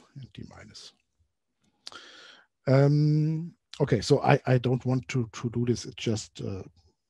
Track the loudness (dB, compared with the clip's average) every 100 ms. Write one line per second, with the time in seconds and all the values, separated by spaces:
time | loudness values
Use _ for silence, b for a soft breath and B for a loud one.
0 | _ -20 -20 -18 -20 -20 -20 -20 -20 _
1 | _ _ _ _ _ _ _ _ -20 B
2 | B B B B B _ 2 4 6 4
3 | 2 2 0 -4 -8 -16 _ -4 0 0
4 | 2 2 4 2 4 0 2 -2 0 -4
5 | -2 -4 -4 -6 -6 -2 -2 -2 -4 -8
6 | -4 -4 -6 -12 -10 -10 -12 _ _ _
7 | _